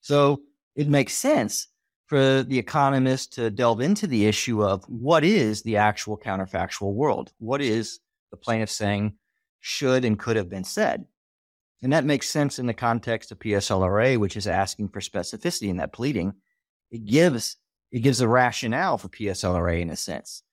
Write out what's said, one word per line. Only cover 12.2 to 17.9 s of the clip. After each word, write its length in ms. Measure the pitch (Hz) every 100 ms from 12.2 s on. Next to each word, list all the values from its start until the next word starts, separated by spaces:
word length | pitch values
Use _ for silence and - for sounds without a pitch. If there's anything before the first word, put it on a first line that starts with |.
| -
sense 300 | 156 143 -
in 60 | 123
the 80 |
context 580 | 110 120 117 117 113 -
of 80 | 101
P 160 | 113 101
S 160 | -
L 100 | 98
R 180 | 92 101
A, 160 | 123 127
which 200 | 101 107
is 100 | 98
asking 440 | 90 95 - 104
for 100 | -
specificity 680 | 98 104 87 110 175 - 104
in 100 | 90
that 140 | 80
pleading. 420 | - 127 123 87 - _ _ _ _ _
It 120 | 117 107
gives, 500 | 127 175 123 - - _ _ _